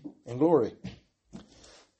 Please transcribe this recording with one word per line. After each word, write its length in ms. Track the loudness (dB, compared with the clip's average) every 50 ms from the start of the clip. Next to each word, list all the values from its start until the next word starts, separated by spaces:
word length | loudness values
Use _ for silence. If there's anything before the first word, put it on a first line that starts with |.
| -14 -18 -18 _ _
in 100 | -12 -2
glory. 360 | 0 4 4 4 4 4 0 -4 -10 -14 -16 -16 -18 _ _ _ _ _ _ -20 -20 -20 -20 -20 -20 -20 -20 -20 -20 _ _ _